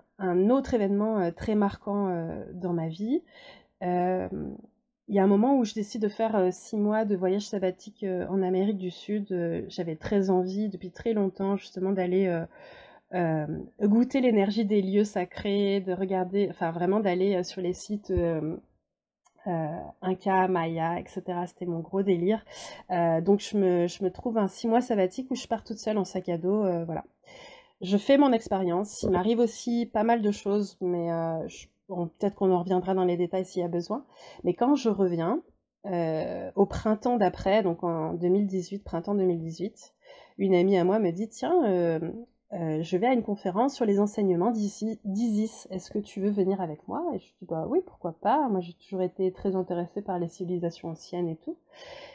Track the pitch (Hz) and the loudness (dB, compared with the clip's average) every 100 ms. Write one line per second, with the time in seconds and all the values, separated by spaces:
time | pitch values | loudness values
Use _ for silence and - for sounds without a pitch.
0 | _ - 190 180 202 269 262 247 196 202 | _ -6 0 4 4 4 2 0 2 2
1 | 220 214 170 - - 214 202 - - 202 | 2 0 0 -2 -2 0 0 -2 -4 -2
2 | 196 170 165 160 - 180 180 170 160 165 | -2 -2 -4 -8 -10 -8 -4 -2 -4 -4
3 | 220 320 - - - - _ _ 180 180 | -2 -2 -4 -16 -20 -20 _ _ -2 0
4 | 180 185 185 196 - - - _ _ _ | 0 -2 -4 -6 -8 -10 -18 _ _ _
5 | - 196 190 202 247 277 214 220 202 233 | -2 4 6 6 6 4 2 -2 -6 -2
6 | 208 208 226 214 185 185 - 214 208 214 | -2 0 0 2 2 0 -4 -2 0 2
7 | 208 190 185 202 202 202 185 180 - - | 0 0 0 0 -2 -2 -2 -4 -10 -8
8 | 196 185 185 190 185 185 202 202 180 - | -4 -4 -2 0 2 2 2 0 -6 -8
9 | - 208 202 185 170 165 - - 165 160 | -6 -4 -2 -2 -2 -4 -6 -6 -6 -6
10 | - 208 190 185 185 196 214 196 185 - | 0 2 4 2 2 -2 -4 -6 -12 -6
11 | 233 214 190 185 196 196 - - 190 190 | -2 0 0 0 -2 -2 -4 -4 -2 0
12 | 180 185 190 170 165 - - - - - | 2 2 2 0 -4 -12 -20 -20 -20 -20
13 | _ 180 165 156 151 156 - - 208 220 | _ -2 0 0 -2 -6 -10 -2 4 4
14 | 254 277 247 214 196 208 202 208 190 202 | 4 4 4 4 4 2 2 2 4 2
15 | 208 196 180 - 208 202 202 202 185 180 | 2 0 -4 -4 -2 0 2 0 0 -2
16 | 190 185 180 196 196 - 165 165 175 208 | 0 0 0 0 -2 -2 -4 0 0 2
17 | 202 180 196 185 180 - 180 180 - 208 | 2 2 2 0 -2 -4 -6 -6 -6 -8
18 | - 180 170 160 151 170 - _ _ _ | -2 0 0 0 -2 -6 -12 _ _ _
19 | _ _ - _ 202 165 156 165 73 - | _ _ -20 _ -4 -4 -4 -6 -12 -6
20 | 185 185 202 190 185 180 165 165 165 175 | -4 -2 2 4 4 2 0 -2 -2 -2
21 | - 185 180 175 175 - 175 165 165 196 | -6 -10 -6 -6 -6 -6 -6 -6 -4 -2
22 | 196 175 180 220 - - - - - 180 | 2 2 2 0 -4 -16 -16 -16 -4 0
23 | 170 165 170 202 - 208 185 180 175 - | 2 4 4 2 2 2 4 4 2 0
24 | 185 - 247 220 190 - 233 233 254 208 | -4 -2 -2 0 0 0 0 2 2 2
25 | 185 - 262 233 - 220 - 214 220 214 | 2 0 -6 -6 -4 -6 -6 -8 -2 -2
26 | 185 190 185 170 180 214 196 170 165 160 | -2 -4 -4 -2 0 0 0 0 -4 -6
27 | - _ - - - - - _ 185 202 | -10 _ -20 -20 -20 -20 -20 _ 0 0
28 | - 277 285 226 - 190 185 175 202 - | 6 6 6 4 0 -2 0 0 -2 -4
29 | - 180 196 233 233 - 240 233 233 208 | 0 2 2 2 2 0 -4 -2 -2 0
30 | 226 233 208 202 196 208 202 - 180 175 | 2 2 2 0 0 0 -2 -4 -2 -2
31 | 170 165 165 160 - - - _ - 180 | -2 -2 -2 -4 -6 -12 -20 _ -10 -6
32 | 170 - 202 - 190 180 175 180 180 190 | -6 -2 -4 2 2 2 2 0 2 2
33 | 180 170 175 190 185 185 170 170 170 233 | 2 2 0 -2 -4 -4 -2 -2 -4 -6
34 | - - - - 180 170 240 285 226 196 | -8 -18 -20 -4 -4 2 2 4 2 2
35 | 185 170 165 294 - _ _ _ 196 175 | 2 2 0 -2 -6 _ _ _ -6 -2
36 | 165 156 - 185 180 - 196 - 220 214 | 0 -2 -4 -6 -2 2 2 2 0 0
37 | 254 240 185 - 190 214 190 165 175 165 | 0 2 2 2 2 4 2 0 -2 -2
38 | 160 170 175 196 202 190 175 202 - 170 | -4 -2 2 2 2 -2 -4 -10 -8 -6
39 | 202 202 185 170 165 160 196 - - _ | -2 0 2 0 -4 -8 -8 -10 -20 _
40 | - - - - 196 180 185 196 175 220 | -20 -20 -18 -2 4 6 6 6 4 4
41 | 185 170 220 - 262 359 233 180 170 160 | 2 -2 -6 -6 0 2 4 2 2 0
42 | 165 226 240 _ _ 185 165 156 165 185 | -4 -8 -14 _ _ -6 -2 -2 0 0
43 | 233 254 220 202 190 185 269 - 220 202 | 2 2 0 -4 -2 0 0 0 2 2
44 | 208 208 196 175 202 226 202 - 214 220 | 2 2 2 2 2 0 -2 -4 -8 -6
45 | 202 196 240 208 220 - - 190 - 214 | -6 -2 0 0 -2 -6 -12 -12 -6 -6
46 | 202 - 196 202 185 190 170 151 - 220 | -6 -4 0 2 2 0 -4 -8 -8 -6
47 | 330 226 - _ 175 160 160 330 370 - | -4 -6 -10 _ -8 -6 -2 -2 -2 -8
48 | 175 175 202 285 269 190 175 - _ 190 | -10 -4 0 2 2 0 -4 -12 _ -4
49 | 180 - 190 185 202 185 180 175 175 202 | -4 -2 -2 -2 -2 -2 -2 -4 -4 -6
50 | 202 180 170 - 175 180 170 - 165 165 | -6 -4 -4 -6 -4 -2 -4 -6 -10 -12
51 | - 180 175 160 - 330 _ - - - | -8 -4 -4 -4 -10 -12 _ -20 -20 -18
52 | - | -18